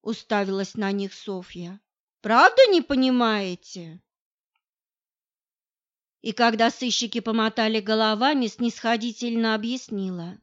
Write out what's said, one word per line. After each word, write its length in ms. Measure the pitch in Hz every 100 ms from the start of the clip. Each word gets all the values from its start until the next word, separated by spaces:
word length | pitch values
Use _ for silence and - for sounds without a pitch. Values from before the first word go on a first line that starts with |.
Уставилась 720 | - 226 - 208 196 190 190
на 180 | - 196
них 200 | 202 196
Софья. 680 | - - 190 180 175 175 196 _ _ _ _
Правда 420 | 214 233 359 466 508
не 100 | 359
понимаете? 1200 | - 277 262 254 226 214 190 180 - 185 170 165 _ _ _ _ _ _ _ _ _ _ _ _ _ _ _ _ _ _ _ _ _ _
И 100 | -
когда 380 | 220 233 220 226
сыщики 480 | - 254 - 233 233
помотали 640 | 226 226 220 220 220 220
головами, 680 | 202 220 220 214 262 294 233
снисходительно 1080 | - 240 - 233 226 233 220 240 233 226 220
объяснила. 840 | 226 254 - 208 190 180 170 185